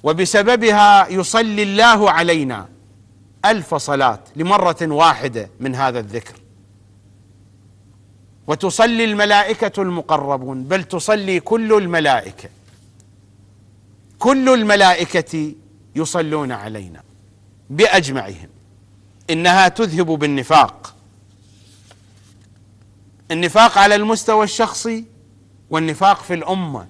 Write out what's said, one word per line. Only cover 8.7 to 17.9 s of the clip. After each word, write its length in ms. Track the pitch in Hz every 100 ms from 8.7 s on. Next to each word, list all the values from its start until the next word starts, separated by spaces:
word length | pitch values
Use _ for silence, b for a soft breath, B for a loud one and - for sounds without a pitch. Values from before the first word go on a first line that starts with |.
| - 226 233
الملائكة 760 | 226 208 208 208 202 220 208 202
المقربون، 840 | 190 175 - 156 139 135 131 131
بل 200 | 131 190
تصلي 560 | 170 180 175 214 190 180
كل 340 | - 226 220
الملائكة، 760 | 214 185 170 147 123 98 - - _ _ _ _ _ _ _ _ _ _ _ _ _ _ _ _ _
كل 300 | 247 269 262
الملائكة 1040 | 254 214 202 190 175 170 180 156 165 151 156 _ _ _ 143
يصلون 560 | 160 175 156 151 139
علينا 520 | 117 104 107 92 85 _ _ _ _ _ _ _
بأجمعهم. 800 | 147 208